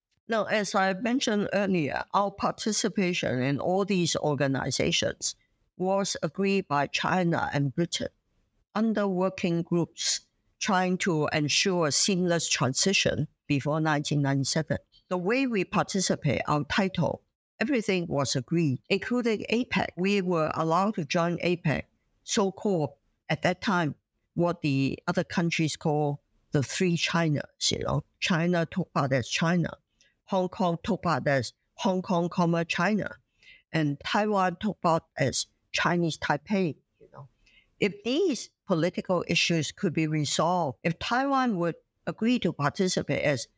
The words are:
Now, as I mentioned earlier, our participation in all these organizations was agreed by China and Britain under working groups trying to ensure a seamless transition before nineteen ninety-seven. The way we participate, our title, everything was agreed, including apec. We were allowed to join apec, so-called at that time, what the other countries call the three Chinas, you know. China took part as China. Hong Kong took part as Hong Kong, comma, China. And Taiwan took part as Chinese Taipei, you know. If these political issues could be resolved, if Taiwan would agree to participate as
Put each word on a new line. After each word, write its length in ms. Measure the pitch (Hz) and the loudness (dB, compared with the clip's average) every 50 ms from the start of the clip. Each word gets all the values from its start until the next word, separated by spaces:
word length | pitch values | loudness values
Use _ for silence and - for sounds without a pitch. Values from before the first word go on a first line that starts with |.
| _ _ _ _ _ | _ _ _ _ _
Now, 160 | - 233 214 185 | -4 -2 -2 0
as 320 | - 196 214 196 - - | 0 0 0 0 0 0
I 180 | 196 190 190 190 | 0 2 0 0
mentioned 560 | 185 247 233 247 277 - 226 208 208 196 - - | -2 -2 -2 -2 0 0 0 0 0 0 0 0
earlier, 500 | 202 202 190 185 170 147 127 - 64 - - - | 0 0 2 0 0 0 0 -2 -4 -4 -2 0
our 180 | 190 202 196 | 0 0 -2
participation 1120 | 196 - 233 - - - - 220 208 - - 196 - 214 185 175 175 - - - 123 127 | -2 -4 -4 -4 -2 -2 -4 -2 -2 0 -2 -2 0 0 0 0 0 -2 -2 -2 0 0
in 180 | 123 139 143 - | 0 0 0 0
all 240 | - 175 180 196 202 | 0 0 0 0 0
these 320 | 196 196 180 170 - - | 0 0 0 0 0 0
organizations 1200 | - - 151 143 127 143 135 135 - - 139 - - 147 165 165 - - - - - - - - _ _ _ _ _ _ _ _ | 0 0 0 0 0 0 0 0 -2 -2 -2 -2 0 0 0 0 0 0 -2 -4 -4 -6 -8 -8 _ _ _ _ _ _ _ _
was 380 | - 180 190 196 196 190 - - - | -4 -2 0 0 0 0 -2 -4 -4
agreed 460 | 185 151 - 190 196 196 196 196 - | -4 -4 -2 0 0 2 2 0 0
by 200 | - 143 143 139 | 0 0 0 0
China 640 | - - - - - 170 185 175 170 160 - - - | 0 -2 -2 0 0 2 2 2 2 2 0 0 0
and 220 | - 143 143 135 - | 0 0 0 0 0
Britain 360 | 170 170 - - - - - _ _ _ _ _ _ _ _ _ _ _ _ - | -2 -2 -2 -2 -6 -6 -8 _ _ _ _ _ _ _ _ _ _ _ _ -2
under 320 | 208 226 226 208 214 202 | 0 0 0 2 0 0
working 560 | 196 185 180 185 185 190 - - 175 170 170 170 | 0 0 0 0 0 -2 -2 0 0 0 0 0
groups 580 | - 175 170 160 - - - - - - - - _ _ _ _ _ _ - | 0 0 0 0 0 -4 -6 -4 -2 -4 -4 -6 _ _ _ _ _ _ -6
trying 380 | - 226 190 180 185 180 185 180 | -2 0 2 2 2 2 0 0
to 280 | - 196 160 151 147 - - | 0 0 2 2 0 0 0
ensure 540 | 156 147 139 - - - 196 180 175 160 | 0 0 0 0 0 2 2 2 2 2
a 40 | 143 | 2
seamless 560 | - - - 208 190 175 185 170 170 165 - | 2 2 2 2 2 2 2 2 2 2 0
transition 800 | - - - 143 127 139 - - 190 - - - - - - 151 - _ _ _ | 0 0 0 0 0 0 2 2 2 2 2 2 2 0 0 -4 -4 _ _ _
before 340 | - 147 135 - 147 151 156 | -2 -2 0 0 0 0 0
nineteen 400 | 156 156 151 147 151 - 151 143 | 0 0 0 0 0 0 0 0
ninety-seven. 560 | 139 135 139 139 131 - - 160 147 - - - _ _ _ _ _ - | 2 2 2 0 0 0 -2 -2 -2 -2 -4 -6 _ _ _ _ _ -6
The 80 | 185 | -4
way 300 | 180 170 196 240 269 277 | -2 0 0 0 2 0
we 180 | 247 226 185 170 | 0 0 0 -2
participate, 800 | - - 175 147 - - 190 - - 165 - - 143 - - - | 0 0 -2 0 0 0 0 0 0 0 0 0 0 0 0 0
our 160 | - 151 147 - | 0 -2 -2 -2
title, 580 | - - - 190 190 - 175 151 - - - _ _ _ _ _ _ _ - | 0 0 0 0 0 0 0 0 0 -2 -4 _ _ _ _ _ _ _ -4
everything 460 | 220 262 285 220 - 214 190 180 170 | -2 0 0 0 0 0 -2 -2 -2
was 280 | 165 139 139 135 - - | -2 -2 -2 0 0 -2
agreed, 440 | 135 - - 165 175 165 139 123 - _ - | -4 -2 0 0 2 2 2 0 -2 _ -2
including 540 | 196 190 - - 240 247 220 233 214 - - - | -2 -2 0 -2 -2 0 0 0 -2 -2 -2 -2
apec. 360 | 220 240 247 - - 185 - - - | -2 -2 -2 0 -2 -2 -2 -2 -4
We 240 | 170 185 196 208 196 | -2 0 2 2 2
were 300 | 180 180 175 160 151 - - | 2 2 2 0 0 0 -2
allowed 420 | 156 160 160 160 180 196 220 - | -2 0 2 2 2 2 0 0
to 80 | 190 147 | -2 -2
join 360 | - - 175 165 175 175 - | 0 0 0 0 0 0 0
apec, 440 | - 175 180 175 - 151 139 147 - _ _ _ _ _ _ _ - | 0 0 0 0 0 0 0 0 -4 _ _ _ _ _ _ _ -8
so-called 680 | - - 226 196 190 - - - 208 185 160 147 - - _ _ _ _ _ _ | -4 0 0 0 0 -2 -2 -2 0 0 0 0 -2 -6 _ _ _ _ _ _
at 140 | - 156 - | -4 -2 0
that 200 | - 175 180 - | 0 0 -2 -2
time, 340 | - 220 185 175 165 139 - - _ _ _ _ _ _ - | -2 0 0 2 0 0 -4 -8 _ _ _ _ _ _ -2
what 260 | 160 170 175 165 - | 0 0 0 0 0
the 380 | - 147 135 135 135 - - - - | 0 0 2 2 2 0 -2 -4 -4
other 160 | 175 170 185 165 | -4 -2 -2 -2
countries 520 | - - 180 170 165 - - 160 147 - | -2 0 0 0 0 2 0 0 0 -2
call 460 | - - 160 147 151 151 143 147 - _ _ _ _ _ _ | -2 -2 0 0 0 0 -2 -2 -6 _ _ _ _ _ _
the 120 | - 147 127 | 0 0 0
three 320 | - - - 185 175 170 | 0 -2 0 0 2 2
Chinas, 760 | - - - - 170 170 156 143 - - - _ - - - | 0 0 0 0 2 2 2 0 -2 -4 -8 _ -4 -2 -2
you 80 | - - | -2 -2
know. 240 | - 62 - 151 - _ _ - | -2 -2 -2 -2 -4 _ _ -6
China 460 | - - 180 156 170 175 180 165 160 | -2 0 0 2 2 2 2 0 0
took 280 | - - 185 156 - - | -2 -4 -6 -6 -2 -2
part 180 | 165 143 131 139 | -2 0 0 0
as 140 | 123 110 | 0 -2
China. 440 | - - - 170 165 180 175 156 - - - _ _ _ _ _ _ _ _ _ | -2 -2 0 0 2 2 2 0 -2 -6 -12 _ _ _ _ _ _ _ _ _
Hong 220 | - 202 185 185 | -4 -2 0 0
Kong 300 | 180 - - 190 170 170 - - | -2 -2 0 0 0 0 -2 -2
took 180 | - 185 - | -2 -2 0
part 260 | - 170 151 127 - | 0 0 0 0 2
as 260 | 151 139 131 113 - - _ _ _ _ | 2 0 0 0 -4 -8 _ _ _ _
Hong 260 | - - 202 185 185 | -2 0 0 0 0
Kong, 280 | 175 - 180 170 175 170 | 0 0 0 0 0 0
comma, 340 | - 185 175 165 170 170 170 | 0 0 2 2 2 0 0
China. 500 | - - - 170 202 220 185 - - - - _ _ _ _ - - - - _ _ - | -2 -2 0 0 2 0 0 -2 -4 -10 -16 _ _ _ _ -20 -20 -20 -20 _ _ -2
And 260 | 160 151 143 143 - - | 0 0 0 -2 -4 -4
Taiwan 520 | - - 208 214 214 208 190 185 185 175 - | -2 0 0 2 2 2 2 2 0 0 -2
took 180 | 214 208 - _ | -4 -4 -2 _
part 220 | - 170 165 160 - _ - | 2 2 2 2 0 _ -4
as 300 | - 139 117 - - - - _ _ _ _ - | -2 0 0 0 -2 -6 -8 _ _ _ _ -4
Chinese 440 | - - 175 175 175 170 156 - | 0 0 2 2 2 0 0 -2
Taipei, 580 | - - - 147 143 - - 214 190 185 151 - - _ _ _ _ | -2 -2 -2 -2 -2 -2 -2 -2 0 0 -2 -4 -8 _ _ _ _
you 80 | - - - | -20 -20 -20
know. 140 | 139 139 - _ _ _ _ _ _ _ _ _ - | -20 -20 -20 _ _ _ _ _ _ _ _ _ -2
If 240 | - 202 202 - - | -2 -2 -2 -4 -4
these 460 | 233 262 339 403 330 233 - - - _ _ _ | -2 0 2 2 0 0 -2 -6 -12 _ _ _
political 600 | - 180 156 165 185 - 214 - - 180 170 - | 0 0 2 2 0 0 -2 -2 -2 0 0 0
issues 440 | - 175 - - - 170 160 143 - - | 0 0 0 2 2 2 0 0 -2 -4
could 200 | - 202 165 - | -4 -2 -2 0
be 140 | 165 160 | 0 0
resolved, 720 | 151 156 156 143 - - - 156 170 180 180 160 135 - _ - | 0 0 0 -2 0 0 0 0 2 2 0 0 -2 -4 _ -4
if 140 | 170 165 - | -4 -4 -4
Taiwan 580 | - - 233 262 277 277 269 262 254 240 202 | -4 -2 0 0 0 2 2 2 2 0 0
would 180 | 170 170 165 - - _ _ _ _ - | 0 -2 -2 -4 -6 _ _ _ _ -10
agree 320 | 170 170 - 220 240 254 220 | -10 -4 0 0 2 2 2
to 140 | - 170 - | 2 0 0
participate 720 | - 143 143 - - 185 185 - - - - 135 76 - | 0 -2 -2 0 0 0 0 0 -2 -2 -2 -2 0 0
as 240 | 151 139 117 - - _ | 0 0 0 -4 -10 _